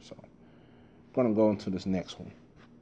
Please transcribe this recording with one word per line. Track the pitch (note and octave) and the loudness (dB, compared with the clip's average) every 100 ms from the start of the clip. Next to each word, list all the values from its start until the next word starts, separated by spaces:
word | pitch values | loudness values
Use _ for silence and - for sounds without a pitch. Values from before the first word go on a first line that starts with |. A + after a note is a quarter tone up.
So | - - - - - - - - - - - | -20 -20 -20 -20 -20 -20 -20 -20 -20 -20 -8
gonna | C3+ A#2+ | 0 2
go | G#2+ G#2+ | 4 4
into | G2+ G2+ | 4 -4
this | F#2 G2 | -6 -2
next | F#2 - - | -4 -4 -12
one. | - - - - - - | -16 -18 -20 -20 -20 -20